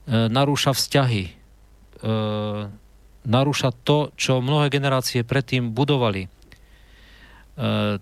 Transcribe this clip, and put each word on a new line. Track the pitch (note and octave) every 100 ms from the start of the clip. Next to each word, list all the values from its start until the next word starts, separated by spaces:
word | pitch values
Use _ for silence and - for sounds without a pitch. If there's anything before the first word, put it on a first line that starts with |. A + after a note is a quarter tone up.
| -
e, | A2+ A2+
narúša | A#2+ C#3 C#3+ -
vzťahy, | C3 - C#3+ C3 A2 F2+
e, | - - - - - - - A2 A2 G#2+ G#2+ G#2+ G#2 G#2 G2+ - - - - C3+
narúša | A#2+ C#3 C#3 C3+ A#2
to, | - D3 D3 -
čo | - C3
mnohé | B2 D3+ D3
generácie | C#3 C#3 C3 - C3
predtým | A#2 C#3 - B2+ A#2+
budovali. | A2 C#3+ C#3+ A#2+ G2 F#2
E, | - - - - - - - - - - - - - A#2 G#2+ G#2 G2+